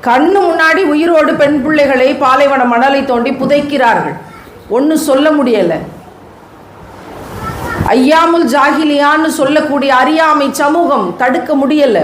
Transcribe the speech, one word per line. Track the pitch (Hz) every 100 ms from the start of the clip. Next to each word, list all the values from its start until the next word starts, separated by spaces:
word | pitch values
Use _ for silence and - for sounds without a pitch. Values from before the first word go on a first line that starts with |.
கண்ணு | 247 254 320 403
முன்னாடி | 359 330 320 330
உயிரோடு | 359 294 339 320 311
பெண் | 311 285 294
பிள்ளைகளை | 262 302 277 262 254
பாலைவன | 285 269 262 277 269
மணலை | 247 233 269 277 269
தோண்டி | 240 254
புதைக்கிறார்கள், | - - 285 285 277 240 196 147 - - - - - -
ஒண்ணும் | 214 294 311
சொல்ல | - 269 311
முடியல. | 302 254 214 170 160 170 - - - - - - - - - - - - - - - - - - - -
ஐயாமுல் | 247 262 320 339 339 285 277
ஜாஹிலியான்னு | 277 302 311 285 285 302 320
சொல்லக்கூடிய | - 269 302 302 277 277 254
அறியாமை | 277 320 320 302 277
சமூகம் | - 294 330 339 277 185 175
தடுக்க | 262 269 339 285
முடியல | 269 302 269 190